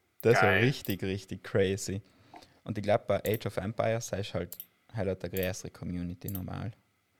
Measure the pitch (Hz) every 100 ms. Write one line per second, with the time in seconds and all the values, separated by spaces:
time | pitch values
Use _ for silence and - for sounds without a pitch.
0 | _ - 113 107 92 92 123 156 - 95
1 | 95 98 - 101 - 107 95 98 - 98
2 | - _ _ - - _ - 104 101 107
3 | - 98 - 110 104 - 95 113 110 113
4 | - 95 101 90 87 - - _ _ 113
5 | 98 95 - 95 92 - - - 87 87
6 | 87 92 98 95 92 95 95 - _ _
7 | _